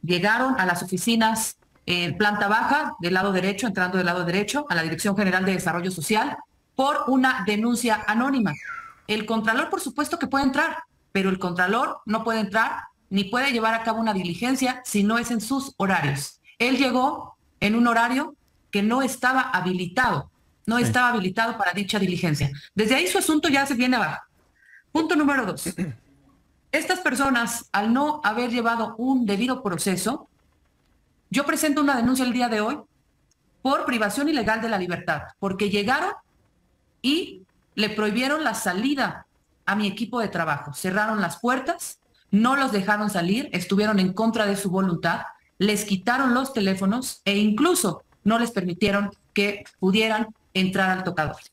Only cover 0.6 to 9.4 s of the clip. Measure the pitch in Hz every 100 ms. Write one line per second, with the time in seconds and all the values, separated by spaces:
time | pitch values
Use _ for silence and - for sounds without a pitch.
0.6 | 180 175 180 185 - 233 220 220 - -
1.6 | _ _ - 180 175 170 208 208 202 214
2.6 | - 285 294 - 170 185 202 190 185 196
3.6 | 247 190 180 190 175 175 170 180 208 277
4.6 | 294 170 160 160 214 196 196 185 190 185
5.6 | 170 165 180 180 147 214 277 - - _
6.6 | _ - 269 285 - 262 262 247 190 208
7.6 | 226 233 240 214 - 214 262 277 196 147
8.6 | - - - - - 214 220 226